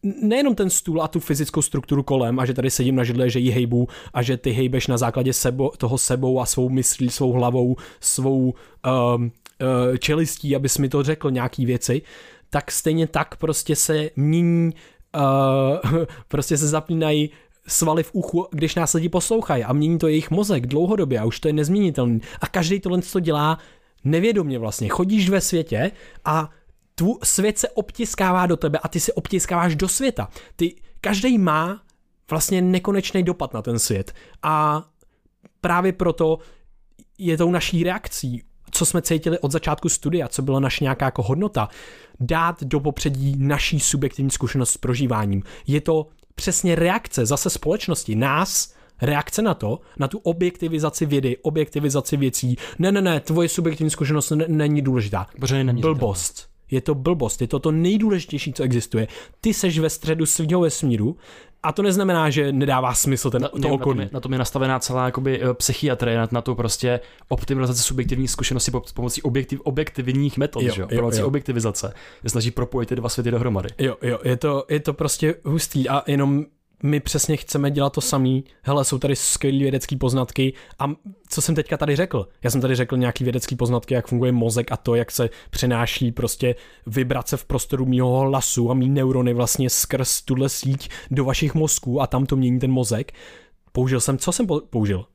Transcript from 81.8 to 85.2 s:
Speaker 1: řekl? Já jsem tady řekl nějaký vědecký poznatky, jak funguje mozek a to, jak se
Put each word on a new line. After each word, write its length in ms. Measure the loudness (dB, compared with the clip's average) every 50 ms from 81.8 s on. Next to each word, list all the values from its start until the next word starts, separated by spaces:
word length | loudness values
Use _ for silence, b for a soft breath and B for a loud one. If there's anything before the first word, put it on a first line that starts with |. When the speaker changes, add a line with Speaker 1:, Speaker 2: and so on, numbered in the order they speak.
| 0 0 2
Speaker 1:
řekl? 320 | 0 0 0 -2 -4 -6 -6 b b -4
Já 60 | 0
jsem 120 | 0 0
tady 140 | 0 0 0
řekl 220 | 0 0 0 0
nějaký 260 | 0 0 0 0 -2 -2
vědecký 320 | -2 -2 -2 -4 -4 -4
poznatky, 380 | -2 0 0 0 0 0 0 -2
jak 140 | -2 -2
funguje 240 | 0 0 0 2 2
mozek 400 | 2 2 2 2 0 0 -2 -2
a 60 | -6
to, 180 | -4 0 2 2
jak 160 | 2 2 0
se 180 | -2 -2